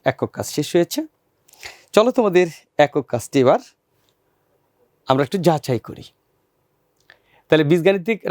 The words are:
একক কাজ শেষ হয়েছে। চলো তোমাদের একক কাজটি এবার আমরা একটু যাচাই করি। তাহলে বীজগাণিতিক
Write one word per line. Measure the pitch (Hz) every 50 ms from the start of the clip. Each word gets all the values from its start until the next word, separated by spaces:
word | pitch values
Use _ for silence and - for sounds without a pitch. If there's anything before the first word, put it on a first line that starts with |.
| _ -
একক | - - - 113 -
কাজ | - - - -
শেষ | - 151 - -
হয়েছে। | 180 170 - - 285 320 311 _ _ _ _ _ _ _ _ _ _ - - - - _ _ -
চলো | 202 220 247 247 -
তোমাদের | 233 208 175 180 180 170 147 - _ _ _ - 147
একক | 139 - 147 135 - -
কাজটি | 120 - - - 143 127
এবার | 127 147 254 - - _ _ _ _ _ _ _ _ _ _ _ _ _ _ _ _ _ _ _ _ _ _ _ _ _ _ _ -
আমরা | 131 131 143
একটু | 123 - 202 160 175
যাচাই | 165 147 - - 127 113 - -
করি। | - - 123 - _ _ _ _ _ _ _ _ _ _ _ _ _ _ _ _ _ _ _ _ - _ _ _ _ _ _
তাহলে | _ 160 156 156 143
বীজগাণিতিক | 170 180 156 185 196 196 170 226 226 196 - -